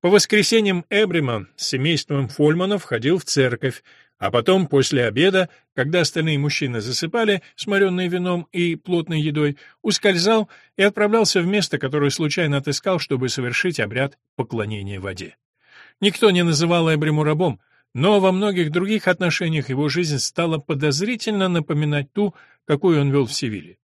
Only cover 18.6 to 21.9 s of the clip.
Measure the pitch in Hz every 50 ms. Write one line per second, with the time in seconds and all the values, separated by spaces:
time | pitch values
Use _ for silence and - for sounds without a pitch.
18.6 | 175 151 151 175 180 196 220 214 - - 185 170 185 175 156 - 180 170 160 156
19.6 | 135 - 135 127 147 151 131 165 180 160 147 135 - - - - 170 170 165 160
20.6 | 143 _ 160 135 143 151 139 139 185 214 247 220 - - 214 202 190 190 175 170
21.6 | 156 _ 156 147 151 151